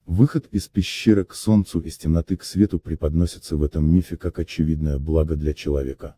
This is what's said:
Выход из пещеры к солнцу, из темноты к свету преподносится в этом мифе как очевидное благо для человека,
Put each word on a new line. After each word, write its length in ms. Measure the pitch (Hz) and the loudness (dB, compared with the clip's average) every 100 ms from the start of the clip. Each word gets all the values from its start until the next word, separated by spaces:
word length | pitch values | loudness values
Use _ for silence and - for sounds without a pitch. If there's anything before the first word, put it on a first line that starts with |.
| - | -2
Выход 420 | 87 139 156 - | 2 2 2 -4
из 160 | 101 - | -6 -2
пещеры 560 | 104 90 - 117 101 | -2 -2 0 4 4
к 120 | 90 - | 2 -4
солнцу, 460 | 107 107 92 87 | 2 2 2 -4
из 160 | 80 - | -6 -6
темноты 380 | 78 85 - 92 | 0 0 0 -6
к 80 | |
свету 360 | - 90 104 87 | -2 2 2 0
преподносится 800 | - 80 80 82 85 - - 73 | -6 -4 0 0 0 -4 -6 -2
в 60 | |
этом 300 | 73 80 78 | -2 2 4
мифе 240 | 90 - 85 | 4 2 -6
как 220 | 87 87 | -6 -6
очевидное 580 | 82 - 78 78 78 69 | -6 -2 -2 0 -2 -2
благо 380 | 73 80 78 76 | 0 0 0 -2
для 180 | 76 | -4
человека, 640 | 73 80 71 65 - - | -4 -4 -4 -4 -8 -14